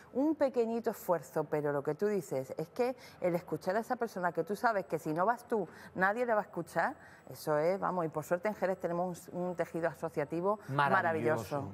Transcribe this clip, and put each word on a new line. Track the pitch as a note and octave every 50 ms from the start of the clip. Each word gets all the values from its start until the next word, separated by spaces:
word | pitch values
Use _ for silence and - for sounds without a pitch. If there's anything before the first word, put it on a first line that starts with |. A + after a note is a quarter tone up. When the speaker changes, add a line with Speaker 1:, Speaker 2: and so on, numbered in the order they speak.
| - - -
Speaker 1:
un | B3 C#4+ D#4+ D4+
pequeñito | - D4 C4 - B3 A3+ A3+ A#3 A#3 A#3 A#3
esfuerzo, | G#3 - - - F3 E3 D3 - - D#3+ D3+
pero | - D#3+ D3+ D3 D3
lo | C#3+ C#3+ C3+
que | D#3 D3+
tú | - G#3
dices | G#3 G#3+ F#3+ - - C#3+ C3 C3 - -
es | - D#3+ -
que | - - A#3+ B3+ B3+ - - - - -
el | - F3+ E3+
escuchar | F3 - - D#3+ D3+ - F#3 F#3
a | A3+
esa | A3+ - B3+
persona | A#3+ A#3+ A3 - F#3+ F3+ F3
que | E3+ E3 D#3+
tú | - G#3
sabes | G3+ - A#3 A3 G3 F3+
que | - E3+
si | D#3 - D#3+ D3+
no | E3+ F#3
vas | A3 B3 A#3 -
tú, | - A#3+ G#3+ F3 - - - - - -
nadie | F3 F#3 G3 G#3 A#3+ B3
le | A#3 A3
va | G#3
a | G3
escuchar, | - - F3 E3 - - E3 F3 A3+ D4+ - - - - - - -
eso | C3 - - D#3+ D3+ D3+
es, | D#3 E3+ F#3+ G3
vamos, | F3+ E3+ F3+ F3+ E3
y | D#3+
por | - D#3 D3+
suerte | - F3 F3+ -
en | G#3+ G3+
Jerez | - F#3 F3+ F#3+ F3+
tenemos | - E3+ F3 E3+ F3+ F#3 F3 - -
un, | - - F3 F3+ F3+
un | F3
tejido | E3+ E3 - - E3+ E3
asociativo | E3 D3+ - - D#3+ - D#3 C#3+ - E3 E3+ F3 G3 G#3+ G#3 - -
Speaker 2:
Maravilloso, | C3+ D3 C#3+ C#3 - F#3+ F3 E3+ E3 D#3 D3+ D#3 D#3 D#3 - - D3 C#3+
Speaker 1:
maravilloso, | C#3 -